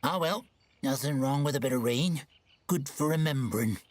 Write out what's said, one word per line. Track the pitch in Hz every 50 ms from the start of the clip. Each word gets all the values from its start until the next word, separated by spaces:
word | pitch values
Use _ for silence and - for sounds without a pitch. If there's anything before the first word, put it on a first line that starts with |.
Ah, | - - 170 190
well, | 165 160 185 226 - _ _ _ _ _ _ _
nothing | - 139 135 131 117 143 147 135
wrong | 131 135 139 143
with | 143 147 143
a | 143
bit | 117 135
of | 127 127
rain. | 117 120 120 120 151 185 170 151 135 - _ _ _ _ _ _ _
Good | _ 180 170 139 139
for | - - 147 151
remembering. | 156 160 156 156 147 135 131 113 101 110 113 110 104 92 - _